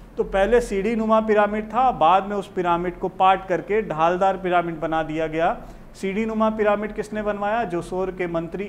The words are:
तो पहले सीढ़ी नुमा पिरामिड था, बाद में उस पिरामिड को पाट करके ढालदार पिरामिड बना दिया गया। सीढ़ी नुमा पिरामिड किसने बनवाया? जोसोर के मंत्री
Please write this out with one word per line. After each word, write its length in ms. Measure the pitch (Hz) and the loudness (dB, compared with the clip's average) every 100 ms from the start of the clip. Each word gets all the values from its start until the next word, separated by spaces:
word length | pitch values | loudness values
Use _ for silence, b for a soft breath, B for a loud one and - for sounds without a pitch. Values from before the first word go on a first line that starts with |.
| B - | B -6
तो 60 | 180 | -2
पहले 340 | 196 202 240 | 2 4 4
सीढ़ी 340 | 240 196 208 226 | 2 0 0 0
नुमा 240 | 220 220 | 2 2
पिरामिड 460 | 220 208 208 214 214 | 4 4 2 0 -4
था, 220 | 220 254 | 0 0
बाद 340 | 143 156 190 196 | 4 4 4 2
में 100 | 202 | -4
उस 160 | 190 | -4
पिरामिड 460 | 190 175 170 175 175 | -2 0 0 -2 -4
को 100 | 185 | -6
पाट 360 | 180 190 190 185 | 2 4 4 0
करके 320 | 165 175 214 | -4 0 -2
ढालदार 520 | 185 156 165 180 196 185 | -2 0 2 4 2 0
पिरामिड 420 | 185 175 170 160 | 0 0 0 -4
बना 220 | 160 160 | -2 -2
दिया 220 | 156 156 160 | -2 -4 -4
गया। 300 | 160 175 240 B B B | 0 0 -2 B B B
सीढ़ी 300 | - 196 196 220 | -8 -4 -2 -2
नुमा 220 | 220 220 | 0 0
पिरामिड 420 | 220 208 208 214 | 2 2 2 -2
किसने 280 | 214 202 214 | -8 -8 -6
बनवाया? 400 | 208 202 208 226 | -4 -4 -2 -2
जोसोर 460 | 208 170 - 185 185 | -2 -4 -4 -4 -4
के 160 | 180 175 | -4 -4
मंत्री 360 | 170 165 185 | -4 -6 -8